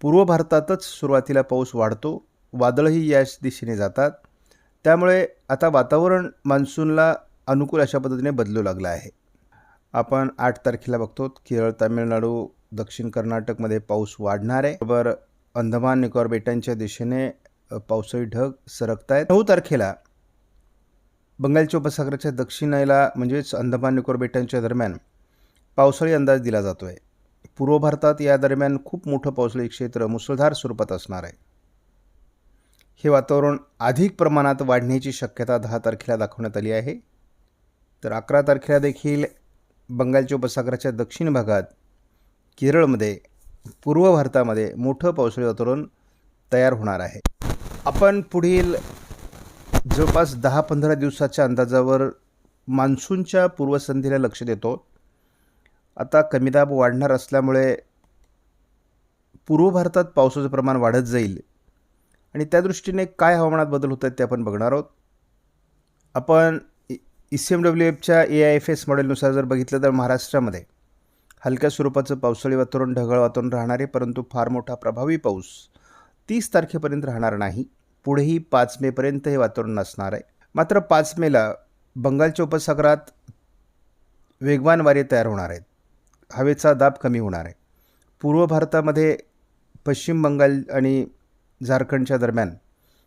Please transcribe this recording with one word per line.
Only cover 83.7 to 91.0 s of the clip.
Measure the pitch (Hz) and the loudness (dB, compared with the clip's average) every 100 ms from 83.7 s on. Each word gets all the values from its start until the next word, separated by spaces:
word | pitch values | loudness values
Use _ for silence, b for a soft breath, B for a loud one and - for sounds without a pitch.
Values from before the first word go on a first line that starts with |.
| _ _ _ _ _ _ - | _ _ _ _ _ _ -6
वेगवान | 135 143 147 165 | 0 2 4 4
वारे | 151 143 135 | 6 4 4
तयार | 123 113 | 2 0
होणार | 101 87 | -2 -6
आहेत, | 87 - _ _ _ _ _ _ | -10 -16 _ _ _ _ _ _
हवेचा | - 135 143 156 | -2 0 2 2
दाब | 135 139 | 4 4
कमी | 139 127 120 | 2 -2 -2
होणार | 104 87 82 | -4 -6 -10
आहे. | - _ _ _ _ _ _ | -16 _ _ _ _ _ _
पूर्व | 147 151 170 | 0 2 2
भारतामध्ये | 156 156 160 156 151 156 - - _ _ _ _ - 147 | 2 0 0 0 2 0 -2 -8 _ _ _ _ -10 -6
पश्चिम | 135 - 165 | -4 -2 0
बंगाल | 151 143 139 139 131 | 0 4 2 2 -2
आणि | 139 131 135 | -2 0 0